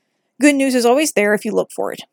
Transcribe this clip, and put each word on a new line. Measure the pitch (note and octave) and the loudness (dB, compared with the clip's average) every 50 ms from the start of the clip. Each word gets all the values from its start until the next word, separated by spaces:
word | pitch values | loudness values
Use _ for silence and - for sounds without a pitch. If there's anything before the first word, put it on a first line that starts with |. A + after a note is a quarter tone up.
| _ _ _ _ _ _ _ _ | _ _ _ _ _ _ _ _
Good | C4+ D4 D4 | 2 2 4
news | C4+ C4+ C4+ B3+ | 4 0 0 0
is | B3+ A#3 | 2 2
always | A#3+ B3 C#4+ D#4 D4 | 2 2 2 0 0
there | - - G#3 G#3 G#3+ | 0 0 0 2 0
if | G#3 - | 0 -2
you | G#3+ | -4
look | G3 F#3 F#3 - | -4 -4 -4 -4
for | - - - G2 | -8 -8 -8 -8
it. | - - - _ | -8 -12 -16 _